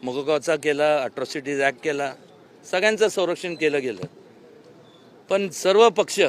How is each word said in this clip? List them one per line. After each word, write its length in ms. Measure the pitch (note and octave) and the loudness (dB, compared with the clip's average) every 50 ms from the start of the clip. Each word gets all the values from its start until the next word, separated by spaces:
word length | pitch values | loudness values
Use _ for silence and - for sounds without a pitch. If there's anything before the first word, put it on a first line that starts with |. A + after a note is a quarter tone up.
| B2+ | -8
मोकोकाचा 540 | B2+ B2 C3+ C#3 C3+ D#3 D3 - - D#3+ | -6 -6 -6 -2 -2 -2 -2 0 -2 -4
केला, 400 | D3 C#3+ D3+ D3 C#3 D3 D3+ D3+ | -2 0 -2 0 2 2 2 2
अॅट्रॉसिटीज 640 | D3 C3 A#2 - - C3 B2 - D#3 C3+ C3 C#3+ C#3 C#3 | 2 0 -4 -6 -6 -8 -6 -6 -8 -6 -4 -2 2 2
ॲक्ट 220 | C3+ C3+ C3+ - | 0 0 0 -4
केला, 300 | D#3 D3 C#3+ C#3 C3+ C3 - - - - - - - - - - - | -4 -4 -2 -4 -6 -8 -12 -20 -20 -20 -20 -20 -20 -20 -20 -12 -4
सगळ्यांचं 380 | - F#3 F#3 G#3+ A3 G#3 G#3+ G#3 | -2 2 2 2 2 4 2 0
संरक्षण 460 | - - F#3 E3 F3 D#3+ - F3+ E3+ | 2 0 -2 -2 -2 -4 -6 -8 -6
केलं 260 | D3+ D#3 C#3+ C#3 D3 | 0 0 0 0 0
गेलं, 200 | C3 B2+ A2 F#2 F2+ - - - - - - - - - - - - - - - - - _ - - - - - - _ | -2 -2 -6 -6 -10 -14 -14 -18 -20 -20 -20 -20 -20 -20 -20 -20 -20 -20 -20 -20 -20 -20 _ -20 -20 -20 -20 -20 -6 _
पण 180 | F#3+ G3 G3+ F#3+ | -2 -2 -2 -4
सर्व 400 | D3 - - F3+ G3 G#3 A3+ A#3 | -8 -4 0 2 4 6 6 6
पक्ष 320 | F#3 G#3 F#3+ - - G3 F#3 | 6 2 -2 -2 2 0 0